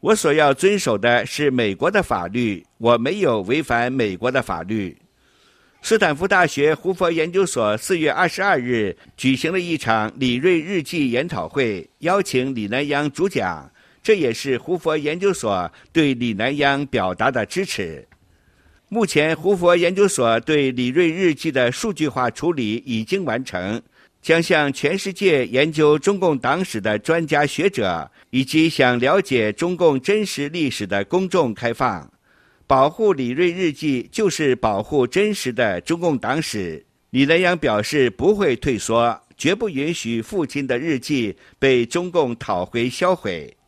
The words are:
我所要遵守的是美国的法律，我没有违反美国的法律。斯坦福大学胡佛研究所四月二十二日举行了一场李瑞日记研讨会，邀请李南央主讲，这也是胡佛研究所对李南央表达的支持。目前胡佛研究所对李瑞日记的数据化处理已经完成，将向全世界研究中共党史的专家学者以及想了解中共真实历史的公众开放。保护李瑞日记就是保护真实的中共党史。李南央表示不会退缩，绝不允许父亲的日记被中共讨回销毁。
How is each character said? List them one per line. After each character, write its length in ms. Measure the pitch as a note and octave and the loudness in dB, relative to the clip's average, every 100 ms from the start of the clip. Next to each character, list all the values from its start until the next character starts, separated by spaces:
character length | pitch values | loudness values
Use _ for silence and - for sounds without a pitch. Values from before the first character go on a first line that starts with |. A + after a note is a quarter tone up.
我 140 | D#3+ | 2
所 180 | A3 D#3 | 2 2
要 220 | D3+ D3 | 4 4
遵 240 | C3+ F#3+ G3+ | 4 2 2
守 180 | C#3+ G#2+ | 0 0
的 300 | A#2 A#2+ G2+ | 2 2 0
是 240 | - D3 | -2 0
美 240 | B2+ A2 | 2 0
国 160 | F#2 D#3+ | 0 0
的 100 | G3 | 0
法 280 | F3 G#2 F2 | 0 -4 -2
律， 360 | A2+ A#2 F#2 - _ | -2 -2 -4 -10 _
我 180 | A2+ A#2+ | 2 2
没 220 | B2+ G3+ | 2 0
有 220 | E3+ A2+ | 0 0
违 180 | F#2+ D3 | 0 -2
反 320 | D#3 A#2 A#2+ | 0 0 0
美 240 | C3 A2 F2+ | 0 -2 0
国 140 | A#2 | -2
的 100 | C3 | -2
法 220 | A#2 E2+ | -2 -6
律。 340 | F2 A2 F#2 D2 _ _ _ _ _ _ _ _ | -4 -4 -4 -10 _ _ _ _ _ _ _ _
斯 160 | - A3 | 0 2
坦 160 | F#3 | 2
福 140 | C#3+ F#3 | 0 2
大 180 | F#3+ E3+ | 2 2
学 260 | - D3 | 2 2
胡 220 | D#3 F3+ | 2 -2
佛 160 | F#3 F3+ | 0 0
研 220 | E3 D#3+ | 0 0
究 120 | F3+ | 0
所 320 | F#3 B2+ G#2+ A2 | 0 0 0 0
四 220 | - F3+ | -2 0
月 100 | D3+ | 0
二 200 | C3 F3 | 0 -2
十 120 | - | 0
二 200 | G3+ D#3+ | 0 0
日 360 | B2 A#2+ G2+ E2+ - - | 0 0 -2 -6 -16 -2
举 180 | C3 | 0
行 160 | C3 D#3+ | 0 0
了 80 | F#3 | -2
一 180 | F3 D#3+ | -2 -4
场 360 | A#2+ A2+ G#2+ | 0 0 0
李 200 | - C3 | -2 -2
瑞 260 | A#2+ E3 F3 | 2 2 2
日 200 | D#3 G3 | 0 -6
记 300 | C#3 E3+ C3+ | -4 -2 0
研 160 | A#2 E3 | 0 -2
讨 220 | A#2 D#2+ | -6 -6
会， 420 | C#3+ B2 F#2+ - _ | -2 -2 -4 -10 _
邀 240 | D#3 G3 | -2 0
请 320 | F#3 B2+ C3 | 0 -2 -2
李 140 | B2 G#2 | -4 -4
南 180 | B2 C#3+ | -4 -2
央 240 | C#3+ D3 | -2 -2
主 180 | - F#3+ | -2 -2
讲， 400 | C3+ F#2 D#2+ C#2 _ _ _ | -2 -4 -6 -14 _ _ _
这 140 | - | 0
也 180 | G#3 C3+ | 2 2
是 240 | A2+ C#3 B2 | -2 -2 -4
胡 220 | - F3 | -2 -4
佛 180 | E3 D#3 | -2 -2
研 220 | D3 E3+ | -2 -2
究 160 | G3 | -2
所 340 | F3+ A2 G2 E2+ - _ | -2 -2 -2 -4 -10 _
对 220 | E3 D3 | 0 2
李 180 | B2 A#2+ | 2 -2
南 240 | G2 A#2+ C#3+ | -2 -2 0
央 280 | C#3 C#3 C#3+ | 0 0 -2
表 260 | A#2+ F#2 | -2 -2
达 160 | F2+ A2 | 0 0
的 160 | B2 | 0
支 200 | G#2 - | -4 -4
持。 420 | G3 - F2+ D2 - _ _ _ _ _ _ _ _ | -6 -6 -8 -10 -18 _ _ _ _ _ _ _ _
目 160 | G#3+ | -2
前 300 | G#3 D#3 D#3 | 2 2 2
胡 220 | D#3 E3+ G3 | 0 0 4
佛 200 | F3 F3 | 4 4
研 160 | F3 | 4
究 140 | F#3 G3+ | 4 2
所 320 | D#3 A#2+ A2+ | 4 2 2
对 320 | A2+ D3+ C3+ | 2 2 2
李 160 | B2 B2 | 0 0
瑞 240 | C#3 E3+ | 2 2
日 240 | E3 F#3 | 2 0
记 160 | D3 E3 | 0 -2
的 220 | C3+ B2 | 0 0
数 200 | B2+ A3+ | 0 -6
据 140 | F3 D3+ | -2 -2
化 240 | B2+ B2 | 0 -4
处 220 | - E3+ | -2 -2
理 280 | D#3+ A2 A2+ C3 | -2 -2 -4 -4
已 160 | A2+ | -4
经 220 | A2 G3 | -2 -4
完 200 | D#3+ A2+ | -2 -4
成， 380 | C3 F#2 F#2 G#2+ _ _ _ _ | -4 -6 -4 -6 _ _ _ _
将 180 | - E3 | 0 2
向 320 | E3 E3 D3 | 4 2 0
全 240 | C3+ C#3+ F#3+ | -2 -2 -2
世 160 | G3 | -6
界 320 | F3+ G3 D3 | 0 2 2
研 280 | A2 B2 D#3 | 2 0 0
究 260 | D#3 D3+ D3+ | 4 4 4
中 220 | F#3+ G3+ | 2 0
共 180 | F3+ C#3 | 0 0
党 260 | B2 D#3+ | -2 -2
史 160 | F#3 A2 | -2 -4
的 160 | G#2 G#2 | -2 -2
专 260 | - E3+ D#3 | 0 0 0
家 180 | D3 | 0
学 240 | D3 - F#3+ | 0 0 -2
者 420 | D3+ G2 E2 D2 _ _ | 0 -2 -4 -8 _ _
以 140 | B2+ | -4
及 240 | C3 D#3 D#3+ | 0 2 2
想 300 | D#3 B2+ B2 | 4 2 4
了 220 | C3 F#3 | 2 2
解 320 | - C3 G#2+ | 2 0 0
中 240 | G#2 E3+ F3 | -2 -4 2
共 240 | F3 C3+ | 4 4
真 260 | - G#3+ G3+ | 0 0 0
实 220 | - C#3+ | -4 -6
历 220 | E3+ D3 | -2 -2
史 160 | - G2+ | -2 -4
的 180 | G2+ | -4
公 240 | G2+ F3+ F#3+ | 0 -2 0
众 260 | F#3 C3+ | 0 0
开 180 | G2+ A#2+ | -2 -4
放。 380 | A#2 B2+ F#2 C2+ _ _ _ _ _ _ | -2 -2 -4 -12 _ _ _ _ _ _
保 240 | C3 C#3 | 2 2
护 220 | D#3+ G#3+ | 2 2
李 140 | D#3 B2 | 2 0
瑞 220 | C3 F3 | 0 0
日 220 | F3 F3+ | 2 -2
记 340 | C#3 D#3 C3 - | -2 -2 -2 -4
就 160 | - G#3 | -2 -2
是 260 | - D3 B2 | 2 0 2
保 260 | A2 G2+ | 0 -2
护 240 | G#2+ D3 B2 | 0 0 2
真 260 | F#3 G#3 | 2 0
实 180 | G3+ C3 | -2 -6
的 280 | A#2 A2+ F2+ | -2 -2 -2
中 180 | - E3+ | -4 -2
共 200 | F3 C3+ | 0 -2
党 220 | A2 C#3+ | -2 -4
史。 440 | D#3 G#2+ F2+ D#2 _ _ _ | -4 -6 -6 -8 _ _ _
李 140 | B2+ | 0
南 160 | C#3 E3 | 4 4
央 160 | F3+ F3 | 2 0
表 260 | C#3+ G#2+ | 0 0
示 280 | G#2+ D3+ B2+ | 0 2 2
不 240 | - D#3 | 2 0
会 200 | G#3 F3+ A#2+ | 2 0 0
退 200 | D3 A2+ | -2 -4
缩， 400 | - A2+ A#2 A2 _ _ | 0 2 2 -2 _ _
绝 160 | D3+ | -2
不 160 | G#3 A3+ | 0 -4
允 220 | C3+ D3 | -4 -4
许 280 | E3+ A2+ A#2 | -4 -4 -6
父 240 | A2 G3+ | -4 -4
亲 220 | C#3+ C#3+ C3+ | -4 -4 -4
的 120 | B2 | -4
日 200 | D#3+ C3+ | -2 -4
记 360 | - C#3+ A2 - - _ | -2 -2 -2 -6 -18 _
被 280 | C3+ B2+ A#2+ | 2 2 2
中 240 | E3+ F3+ | -2 -2
共 260 | E3+ C3+ A#2 | 0 0 -2
讨 300 | - F#2 F2+ | -4 -4 -2
回 220 | A#2+ B2 | -4 -4
销 260 | - F3 F#3 | -2 -2 0
毁。 400 | G#2+ E2+ C2+ _ | -4 -8 -10 _